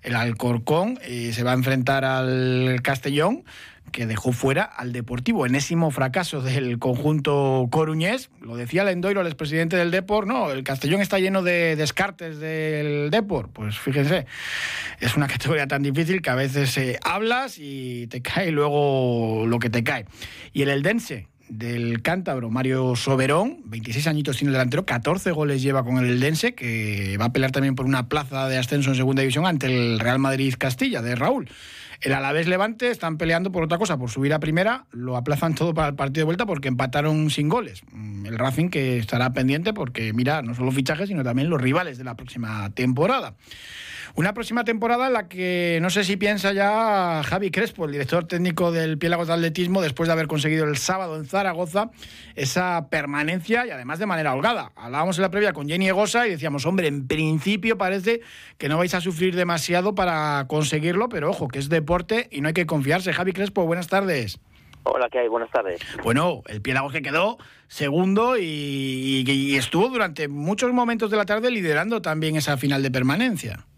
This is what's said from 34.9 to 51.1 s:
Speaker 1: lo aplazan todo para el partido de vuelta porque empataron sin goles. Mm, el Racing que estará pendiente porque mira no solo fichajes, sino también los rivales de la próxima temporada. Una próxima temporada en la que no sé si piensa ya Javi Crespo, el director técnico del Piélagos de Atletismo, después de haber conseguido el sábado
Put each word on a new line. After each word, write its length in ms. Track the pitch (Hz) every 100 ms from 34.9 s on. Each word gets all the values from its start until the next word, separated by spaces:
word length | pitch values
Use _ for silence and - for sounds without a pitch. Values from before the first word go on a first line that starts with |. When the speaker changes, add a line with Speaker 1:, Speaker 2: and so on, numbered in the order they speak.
Speaker 1:
lo 280 | 117 123 123
aplazan 360 | 123 147 165
todo 200 | 151 165
para 140 | 160 151
el 60 | 143
partido 260 | 139 139
de 40 | 156
vuelta 200 | 180 226
porque 220 | 156 135
empataron 600 | 127 135 143 151 156 156
sin 220 | 147 147
goles. 320 | 233 180 95 -
Mm, 340 | - 107 101
el 140 | 101 113
Racing 320 | 131 131 175
que 260 | 170 135 123
estará 380 | 110 123 127
pendiente 400 | 127 131 143 185
porque 400 | 208 139 123 113
mira 260 | 110 123 151
no 140 | 117
solo 160 | 120 127
fichajes, 380 | 131 135 151 196
sino 140 | 180
también 280 | 123 120 151
los 100 | 160
rivales 380 | 127 151 180 123
de 60 |
la 120 | 127 113
próxima 540 | 127 - 113 110 101
temporada. 640 | 104 127 131 175 262 147 101 - - - - - - - -
Una 180 | 175
próxima 300 | 214 226 233
temporada 420 | 233 226 226 240 262
en 60 |
la 160 | 240 180
que 500 | 185 185 180 175 170
no 60 | 175
sé 140 | 180
si 140 | 190 196
piensa 360 | 202 208 190
ya 720 | 196 202 214 226 202 180 160
Javi 280 | 135 180 196
Crespo, 320 | 175 220 -
el 80 | 160
director 320 | 143 131 170 170
técnico 460 | 175 180 170 175
del 260 | 165 160 156
Piélagos 300 | 170 170 165
de 60 |
Atletismo, 460 | 170 165 160 175 190
después 280 | 165 127 165
de 60 |
haber 120 | 165 156
conseguido 380 | 156 147 156
el 140 | 151 143
sábado 380 | - 190 185